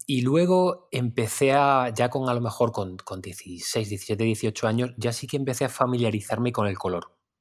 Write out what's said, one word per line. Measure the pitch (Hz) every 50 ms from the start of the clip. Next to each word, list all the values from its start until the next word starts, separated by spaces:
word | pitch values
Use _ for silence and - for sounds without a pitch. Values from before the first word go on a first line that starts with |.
| -
y | - 139 127 123
luego | 131 139 165 180 180 185 185 180 180 180 - _ _
empecé | - 131 123 120 117 131 113 107 - - 139 135 135
a, | 143 143 139 135 131 127 123 113
ya | 120 120 123
con, | - 139 131 127
a | 120
lo | 120
mejor | 120 110 - - 123 113 -
con, | - 98 92 90
con | 90 - - 95 95
dieciséis, | 92 95 87 - - 95 90 85 - - - 120 110 101
diecisiete, | 104 98 - - 107 101 113
dieciocho | 113 107 - - 110 107 - -
años, | 110 110 117 123 123 123
ya | - 110 120 117
sí | - -
que | 120 -
empecé | 139 135 135 123 - 143
a | 127
familiarizarme | - - 131 123 127 120 120 110 107 104 101 - 110 110 120 123 120
con | 117 104
el | 101 92 -
color. | - 95 90 87 - - _ _ _ _ _ _